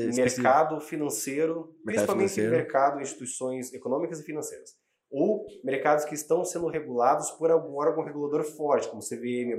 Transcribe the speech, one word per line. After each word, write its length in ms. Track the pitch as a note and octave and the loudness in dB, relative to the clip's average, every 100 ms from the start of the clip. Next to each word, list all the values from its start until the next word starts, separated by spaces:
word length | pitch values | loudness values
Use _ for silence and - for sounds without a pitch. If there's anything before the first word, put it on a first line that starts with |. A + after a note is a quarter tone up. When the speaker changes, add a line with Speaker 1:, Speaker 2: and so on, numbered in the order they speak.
| A#2 | 2
Speaker 1:
específico? 320 | B2 B2+ B2 | 2 2 4
Speaker 2:
mercado 380 | B2+ C#3 D#3 D#3 | 6 6 4 0
financeiro, 720 | - D#3 C#3+ C3+ - C3+ D#3+ | -6 -4 -2 -2 -4 -2 0
Speaker 1:
Mercado 320 | E3 D#3+ - A2 | -2 -8 -12 -4
Speaker 2:
principalmente 440 | G#3 - - G2 | 0 2 2 2
Speaker 1:
financeiro. 180 | A2 A2 | 2 2
Speaker 2:
mercado, 500 | A#2+ - C3+ C#3 C#3+ | 2 2 4 2 2
instituições 720 | C3+ - B2 - B2+ C3 B2+ | -6 -8 -10 -6 -4 -4 -8
econômicas 460 | B2 - C#3 E3+ D#3+ | -8 -4 -2 -2 -6
e 40 | |
financeiras. 480 | D3+ D3+ D3+ - - - _ _ _ | -8 -8 -8 -10 -18 -20 _ _ _
Ou 360 | C#3 F3+ G#3 - - | 0 0 0 -4 -10
mercados 400 | C3 C3+ D3 - | -4 0 2 2
que 100 | - | 0
estão 300 | D3+ - E3 | -6 0 0
sendo 240 | F3+ F3 E3 | 0 -4 -4
regulados 640 | D#3 B2+ B2 B2 - - | -4 -4 2 4 4 0
por 180 | - D#3+ | 0 4
algum 280 | E3 D3+ C#3+ | 4 2 -2
órgão 260 | D#3 D#3 | 0 0
regulador 400 | D#3 D3 D3 D3 | -2 -4 -2 -2
forte, 460 | D3+ - D3 B2+ - | -2 -4 2 2 0
como 120 | G#2+ | -8
C 140 | - A#2 | -10 -6
V 280 | A#2+ B2 | -4 -2
M, 120 | A#2+ | -2